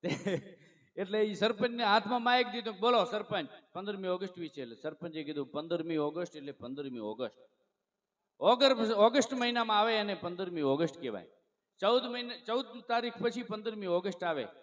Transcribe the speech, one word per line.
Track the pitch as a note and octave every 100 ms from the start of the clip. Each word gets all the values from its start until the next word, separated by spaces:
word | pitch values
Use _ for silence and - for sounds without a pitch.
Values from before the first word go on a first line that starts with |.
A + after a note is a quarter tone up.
તે, | F3+ D3+ G3+ F3 - - - _ _ -
એટલે | F#3+ G#3+
ઈ | G#3+ G3+
સરપંચને | G#3+ G#3 A#3+ A#3+
હાથમાં | A3 G#3 G#3+ B3
માઇક | A#3 B3 A#3+
દીધું | A3 G#3+
કે | F#3+
બોલો | A3+ A#3+ F#3
સરપંચ, | G#3 G#3 G3+ D3 - _
પંદરમી | - G3+ G3 F#3+
ઓગસ્ટ | F3+ F#3+ F3+
વિશે. | E3 C#3+
એટલે | B2 A2+
સરપંચે | D3+ D#3 E3+ D#3
કીધું, | D3 C#3+ C3
"પંદરમી | D3 D#3+ E3+ E3 D#3+
ઓગસ્ટ | D3 D#3 F3 D#3
એટલે | C#3+
પંદરમી | D3 A#2+ C3+ C#3 B2
ઓગસ્ટ. | G#2+ A2 A#2+ _ - _ _ _ _ _ _ _ _ _
ઓગર-, | D#3 A#3+ C4+ B3+ A3
ઓગસ્ટ | A3 G#3+ B3+ A#3+
મહિનામાં | B3+ A#3+ A#3+ A3+ G#3+
આવે | A3 A3
એને | G#3 F#3+
પંદરમી | F3 F3 F#3+ E3+
ઓગસ્ટ | C#3+ C#3 E3 -
કહેવાય. | C3 G#2 - _ _ _ _ _
ચૌદ | F#3+ B3 B3
મહિના, | A#3+ A#3+ B3
ચૌદ | - A#3 C4 A#3+ G3+
તારીખ | A#3 A#3+ A3+
પછી | A#3 A#3
પંદરમી | A3+ G#3+ G#3+ G#3+ G3
ઓગસ્ટ | F3 G3 F3
આવે | F3 D#3 A2 -